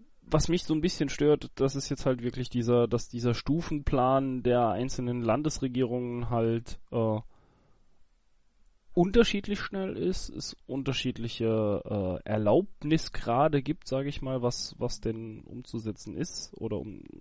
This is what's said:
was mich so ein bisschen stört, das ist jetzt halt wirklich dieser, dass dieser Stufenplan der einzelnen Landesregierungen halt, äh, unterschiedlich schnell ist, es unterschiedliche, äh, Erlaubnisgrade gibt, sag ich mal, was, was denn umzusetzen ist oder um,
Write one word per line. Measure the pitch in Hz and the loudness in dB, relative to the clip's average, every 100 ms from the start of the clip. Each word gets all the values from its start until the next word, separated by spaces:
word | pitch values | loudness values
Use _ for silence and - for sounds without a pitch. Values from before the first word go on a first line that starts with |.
| - - | -20 -20
was | - 156 - | 0 2 4
mich | 175 | 2
so | - | 0
ein | 156 | 0
bisschen | 180 - 143 | 0 0 -2
stört, | - 151 147 - | 2 4 4 0
das | - 135 | -2 0
ist | 139 - | 0 -4
jetzt | 139 | -2
halt | 139 127 | 0 0
wirklich | 120 127 123 | -2 -4 -4
dieser, | 123 117 120 117 | 0 4 4 4
dass | 117 - | 0 -4
dieser | 120 120 | -2 0
Stufenplan | 113 - 165 - 147 - 135 127 135 135 127 | 0 0 0 -2 -4 0 2 4 4 2 0
der | 123 120 117 | 2 4 4
einzelnen | 98 127 - 120 120 | 2 -2 -2 -2 0
Landesregierungen | 113 127 151 - 131 123 120 123 120 120 117 | 2 2 0 -2 -2 0 0 0 -4 -4 0
halt, | 120 113 117 - - - | 2 2 0 -4 -10 -4
äh, | 120 110 107 - - _ _ _ _ _ - - _ _ _ _ _ _ _ - | -2 0 0 -6 -16 _ _ _ _ _ -20 -20 _ _ _ _ _ _ _ 0
unterschiedlich | 180 185 233 226 202 202 202 | 2 6 6 6 2 -2 -4
schnell | - 190 190 - | -4 -4 -4 -2
ist, | 180 185 - | -2 -2 -6
es | - - - - | -10 -10 -12 -8
unterschiedliche, | 135 135 127 127 117 113 - 113 110 104 98 - 104 92 90 | -4 -2 -2 -2 -4 -6 -2 0 2 2 0 -2 -2 -2 -2
äh, | - | -2
Erlaubnisgrade | 107 104 143 202 - 147 160 - - 117 123 151 143 | 2 4 4 4 -4 0 0 0 -4 2 4 4 2
gibt, | 135 160 - | 0 -4 -4
sag | 131 | -4
ich | 143 - | -2 -4
mal, | 131 131 | -4 0
was, | 120 - - - | 0 -2 -6 -4
was | 120 - | -4 -2
denn | 117 113 113 110 | -4 -4 -8 -12
umzusetzen | - 120 - 117 107 - - | -14 -14 -10 -6 -6 -8 -8
ist | - 180 - - | -6 -6 -8 -12
oder | - 110 98 | -8 -6 -4
um, | 107 - - - | -6 -12 -16 -12